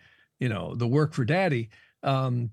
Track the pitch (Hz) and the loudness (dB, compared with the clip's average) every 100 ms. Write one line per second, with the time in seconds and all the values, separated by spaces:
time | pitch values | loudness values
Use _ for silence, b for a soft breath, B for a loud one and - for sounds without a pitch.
0 | b b b - 127 104 82 117 117 139 | b b b -6 -4 -2 -4 -2 0 2
1 | 151 151 120 170 190 131 113 b b _ | 2 0 0 2 2 0 -4 b b _
2 | - 135 131 123 120 | -2 0 0 -2 -4